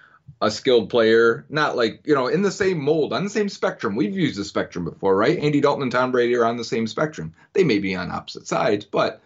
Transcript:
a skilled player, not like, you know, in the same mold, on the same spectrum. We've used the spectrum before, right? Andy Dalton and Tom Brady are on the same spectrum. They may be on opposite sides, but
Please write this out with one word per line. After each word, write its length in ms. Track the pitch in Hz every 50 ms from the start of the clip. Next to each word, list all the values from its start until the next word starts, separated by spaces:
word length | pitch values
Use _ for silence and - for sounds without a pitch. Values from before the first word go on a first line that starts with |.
| - _ _ _ _ - - _
a 100 | 107 107
skilled 380 | 107 - - 131 123 117 98 -
player, 560 | - 117 110 110 113 117 117 117 117 - -
not 300 | - 135 156 147 - -
like, 240 | 123 117 110 - - _
you 100 | 143 147
know, 140 | 135 123
in 140 | 123 143 180
the 100 | 202 190
same 280 | - - 196 190 185 156
mold, 340 | 135 147 165 160 131 104 110
on 100 | 131 185
the 60 | 202
same 180 | - 214 208
spectrum. 480 | 202 - - - 190 190 - - 110 98
We've 180 | 127 190 208 190
used 240 | 190 160 117 90
the 60 | 101 98
spectrum 400 | - - 107 92 - - 90 85
before, 320 | - - - 95 98 95
right? 240 | 98 110 139 160 -
Andy 220 | 147 147 143 143
Dalton 220 | 135 143 135 - 135
and 80 | 120
Tom 200 | 120 127 127 127
Brady 240 | 127 123 120 120 120
are 80 | 120 117
on 140 | 113 120
the 80 | 120 113
same 200 | - 127 117 113
spectrum. 480 | 110 - 151 156 156 - - - 80 - _ - _ -
They 100 | - 180
may 160 | 143 104 101
be 160 | 98 95 92
on 160 | 90 90 85
opposite 340 | - - - - - - -
sides, 380 | - 175 - 165 123 101 - -
but 380 | - - 165 123 95 - - _